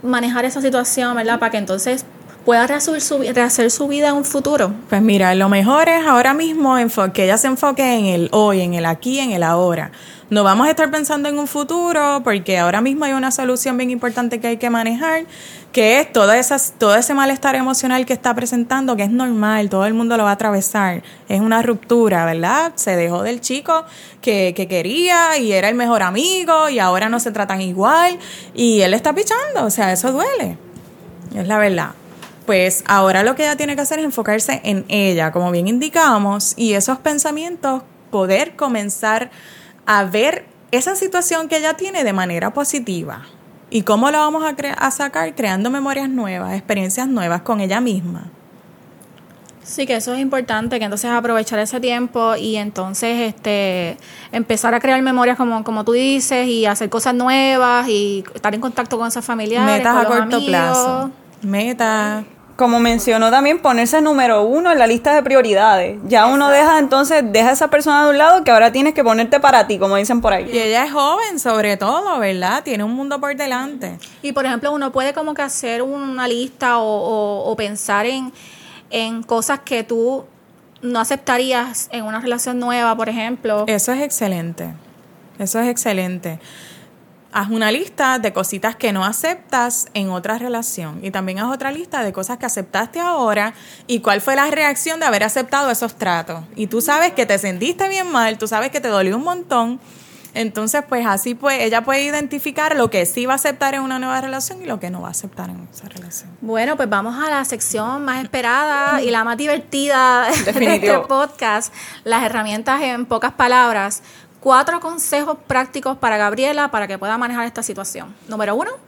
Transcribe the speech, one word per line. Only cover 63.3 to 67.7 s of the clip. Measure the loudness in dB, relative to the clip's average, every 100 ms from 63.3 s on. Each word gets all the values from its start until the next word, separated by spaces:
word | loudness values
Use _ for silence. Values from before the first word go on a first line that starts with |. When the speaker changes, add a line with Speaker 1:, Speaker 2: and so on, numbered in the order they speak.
Speaker 3:
también, | 4 4 2
ponerse | 2 2 2 4
número | 4 4 4 4
uno | 4 2 2
en | 4
la | 4
lista | 4 4
de | 2
prioridades. | 4 4 4 4 6 4 2 -6
Ya | 2 4 6
uno | 6 6
Speaker 1:
Exacto. |
Speaker 3:
deja, | 6 6 6
entonces, | 4 4 4 2 2
deja | 4 4
a |
esa | 4
persona | 4